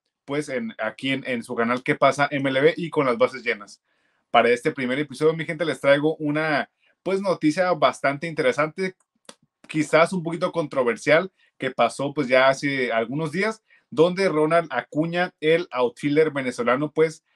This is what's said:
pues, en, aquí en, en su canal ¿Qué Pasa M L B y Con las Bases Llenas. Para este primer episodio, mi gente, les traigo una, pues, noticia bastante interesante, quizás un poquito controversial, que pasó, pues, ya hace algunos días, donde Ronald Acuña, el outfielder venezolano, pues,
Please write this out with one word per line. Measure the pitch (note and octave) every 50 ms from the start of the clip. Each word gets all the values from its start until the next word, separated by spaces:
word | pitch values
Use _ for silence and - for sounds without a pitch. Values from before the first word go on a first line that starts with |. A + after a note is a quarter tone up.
| _ _ _ _ _
pues, | - C#3+ D3 D3+ D3
en, | C3 A#2+ A2+ A2 G#2+ -
aquí | A2 A2 - - C3 C3+
en, | C3+ C3 C3
en | B2+ B2+ A#2 G#2+
su | - A#2
canal | A#2 A2+ A#2 B2 B2
¿Qué | - - C#3
Pasa | - D3 C3+ C3 C#3+ C#3+ -
M | D3 C#3 C3+ C3+
L | C3 C3
B | C#3+ E3 D#3+ -
y | E3+ D3+
Con | - D3+ C#3
las | B2+ A#2+ A2
Bases | B2+ A#2 C3+ B2
Llenas. | A2 A#2+ A2 G#2 G#2 - - _ _ _ _ _ _ _ _ _ _ _
Para | - A#2 A#2 A#2
este | A#2+ A#2+ - B2
primer | - - B2 B2 B2+ C#3+
episodio, | D3+ - C#3 C3 D#3 D#3+ D#3+
mi | D#3+ D3+
gente, | E3+ E3 D3 F3
les | D#3 C3 -
traigo | - C#3 C#3+ D3 C#3+ D#3 D#3+
una, | - D#3 D3 D3 D#3 D#3+ D#3 D3 B2+ A2 _ _ _ _ _ _ _
pues, | - F3 G3 G3
noticia | G3+ F#3+ E3 - D#3 D3+ D3 F#3 F3+ F3+ E3+
bastante | D3+ C#3+ B2+ - - - C#3 C#3 C#3+ F3+
interesante, | E3 D#3 D#3+ D3+ B2+ A#2+ C#3+ D#3 D#3 - F#3+ F#3+ F#3+ - _ _ _ _ _ _ - - _ _ _ _ _ _ -
quizás | - D#3 D3 - - D#3 E3+ E3 F#3+
un | F3+
poquito | D#3 E3 E3 D#3+ F3+ E3+
controversial, | - E3+ D#3+ C3+ - C3+ B2 A#2 G#2+ G#2+ - C#3+ D3 E3+ F#3 F#3+ _ _ _ _ _ -
que | C3 C3
pasó, | - - A#2+ A2+ - - C#3 C#3
pues, | C3+ D3+ C3+
ya | A#2+ B2+ B2+ C3 C3+
hace | C3+ C3+ D3 C#3+ C#3 C3 B2 A2+
algunos | A2+ A2+ A2+ A2 C3+ D3+ D#3+ D3+
días, | C#3+ F3+ G#3 A3 G#3+ - _ _ _ _ _ -
donde | - C#3 D#3+ F3+ F3+ F#3+ G3 F3+
Ronald | D3+ D3+ D3+ D#3 E3 E3+ E3+ D3+
Acuña, | C3 A#2+ A#2+ - - D3 D#3+ E3+ E3+ F3 F3+ F3+ _ -
el | D3+ D#3 E3 E3+ F3 -
outfielder | - B2+ B2+ A#2 - - - C#3+ D3 D3+ D#3+ D3+
venezolano, | C#3 C#3 C3 B2+ A#2 - A#2 A#2 B2 C#3 D3+ D3
pues, | - D#3 D#3+ D#3+ D#3 - _ _ _